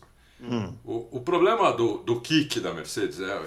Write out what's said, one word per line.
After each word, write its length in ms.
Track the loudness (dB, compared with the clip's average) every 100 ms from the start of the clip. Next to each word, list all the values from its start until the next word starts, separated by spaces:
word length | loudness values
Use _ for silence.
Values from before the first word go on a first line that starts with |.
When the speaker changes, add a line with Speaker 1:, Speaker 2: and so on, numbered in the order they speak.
| -20 _ _ -16
Speaker 1:
Hum. 320 | -4 -4 -4 -8 -8
Speaker 2:
O, 320 | -8 -6 -6
o 20 |
problema 540 | 0 4 4 4 4
do, 240 | 4 2 0
do 240 | -2 -2
kick 380 | 2 2 2 -2
da 120 | -2
Mercedes, 460 | -6 -6 -2 -2 -4
é, 200 | -6 -4